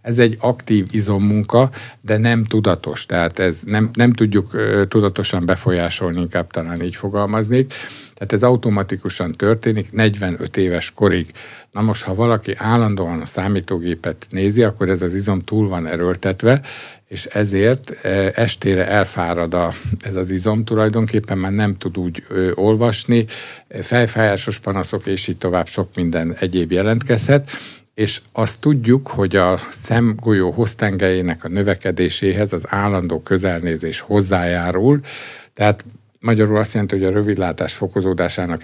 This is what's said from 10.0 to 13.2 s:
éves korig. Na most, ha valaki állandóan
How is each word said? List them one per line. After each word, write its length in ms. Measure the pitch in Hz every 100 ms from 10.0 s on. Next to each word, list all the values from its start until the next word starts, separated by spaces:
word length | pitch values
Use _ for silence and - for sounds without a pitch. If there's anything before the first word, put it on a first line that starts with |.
| 110 101 95 85 92 -
éves 360 | 92 85 -
korig. 400 | - 101 90 80 - - - -
Na 100 | 101
most, 220 | 110 101
ha 120 | -
valaki 400 | 95 117 110 98 98
állandóan 640 | 107 117 110 98 85 85